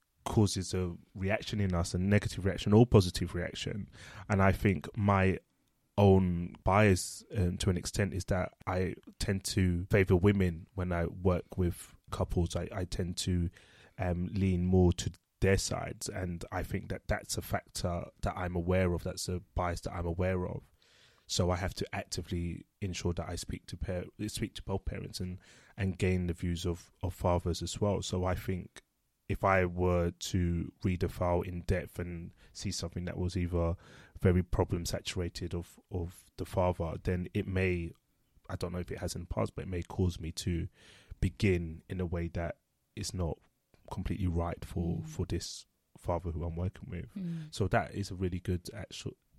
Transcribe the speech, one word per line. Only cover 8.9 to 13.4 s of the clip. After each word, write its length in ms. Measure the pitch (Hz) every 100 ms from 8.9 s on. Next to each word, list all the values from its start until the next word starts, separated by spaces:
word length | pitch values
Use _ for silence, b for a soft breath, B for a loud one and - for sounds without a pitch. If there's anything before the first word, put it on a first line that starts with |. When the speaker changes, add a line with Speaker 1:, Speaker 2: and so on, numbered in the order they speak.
| - - -
Speaker 1:
tend 240 | - 98 -
to 400 | 101 92 87 95
favour 260 | 107 95 92
women 520 | 101 101 92 82 - -
when 160 | 90
I 120 | 87 82
work 500 | 92 92 87 - -
with 360 | 87 - - - -
couples. 460 | - 95 - 82 87
I, 140 | 87
I 120 | - 90
tend 320 | - 90 87
to, 320 | - 90